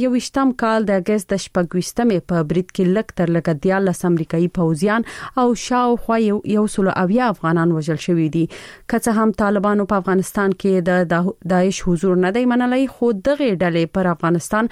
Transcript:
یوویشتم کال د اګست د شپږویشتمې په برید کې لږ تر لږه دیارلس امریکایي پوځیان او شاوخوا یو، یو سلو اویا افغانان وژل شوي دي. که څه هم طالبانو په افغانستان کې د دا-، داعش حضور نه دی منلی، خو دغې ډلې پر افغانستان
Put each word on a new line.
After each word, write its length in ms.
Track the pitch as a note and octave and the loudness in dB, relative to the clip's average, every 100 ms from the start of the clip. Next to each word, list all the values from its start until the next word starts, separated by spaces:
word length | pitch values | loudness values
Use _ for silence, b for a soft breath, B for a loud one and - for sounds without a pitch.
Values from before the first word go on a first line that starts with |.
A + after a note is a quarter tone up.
یوویشتم 500 | B3+ B3 - - C4+ B3 | 2 0 -2 0 0 0
کال 260 | A3+ A3 G#3 | 0 0 2
د 100 | G3 | 0
اګست 320 | F3 G#3+ - | 0 -2 -2
د 80 | G3 - | -4 -2
شپږویشتمې 840 | - F3 F3+ E3+ - A#3+ F#3 - | -2 -2 -2 -4 -2 0 0 0
په 120 | F3 D#3 | -2 0
برید 160 | E3 F3+ - | -2 -2 0
کې 80 | F3+ | 0
لږ 240 | G3 A3 - | 0 -2 -2
تر 120 | E3+ E3+ | 0 0
لږه 300 | E3+ D#3 F#3 | 0 -2 0
دیارلس 400 | F#3+ G3 F3 F3+ | 0 0 0 0
امریکایي 400 | E3+ D#3+ E3 F3 - | 0 0 0 0 0
پوځیان 480 | E3 D#3+ G3+ A3 A3 B B - B3 | 0 2 0 0 -4 B B 0 0
او 20 | A#3 - | 0 -2
شاوخوا 540 | B3 B3 A#3+ - A3+ A3 | 0 0 0 0 0 2
یو، 100 | G#3 - | 0 0
یو 140 | G#3 G#3+ - | 0 0 0
سلو 180 | F#3+ - F#3 | 0 2 0
اویا 280 | A3 B3+ | 2 0
افغانان 420 | F#3+ D#3+ E3 E3 D#3+ | 0 0 2 2 0
وژل 200 | D3+ D#3 - | -2 -4 0
شوي 240 | E3+ D#3 D#3+ | 0 0 0
دي. 80 | D#3+ B B B - | -4 B B B -6
که 80 | A#3 | -4
څه 120 | A#3 A3 | 0 2
هم 200 | A3 - | 0 0
طالبانو 460 | G#3 G#3 G3+ G#3 G3 | 0 0 0 0 0
په 160 | G3+ F3+ | -2 0
افغانستان 500 | F#3+ F#3 - G3 F#3+ | 0 0 -2 -2 0
کې 260 | G3 F#3 F3 | 0 0 2
د 180 | F3+ F3 E3+ | 0 2 0
دا-، 200 | F3+ - E3+ F3+ | -2 -4 -2 2
داعش 280 | F#3 F#3 - | 2 0 -2
حضور 340 | E3+ F#3+ F3+ F3+ | 0 2 2 2
نه 80 | A3 | 0
دی 80 | B3 A#3+ | 0 2
منلی، 300 | B3 B3+ C4+ - | 0 0 -2 0
خو 180 | A#3+ | -2
دغې 380 | G3+ C4+ C#4+ C#4 F3+ F3+ | 0 0 0 0 0 0
ډلې 200 | E3+ E3 | 0 -2
پر 200 | F#3+ F#3 | 0 -2
افغانستان 560 | E3 E3 E3+ - G#3+ A3+ | 0 0 -2 0 -2 -2